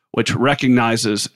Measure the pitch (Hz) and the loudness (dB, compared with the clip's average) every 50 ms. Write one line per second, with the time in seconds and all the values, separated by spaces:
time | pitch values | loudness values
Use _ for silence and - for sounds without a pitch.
0 | _ _ - - 117 - - 123 117 139 139 - - 127 127 123 117 113 113 113 | _ _ -4 -4 -2 -2 -2 0 0 0 0 0 2 2 2 2 2 2 0 0
1 | 117 107 104 101 - - - | 0 -2 -2 -2 -4 -4 -2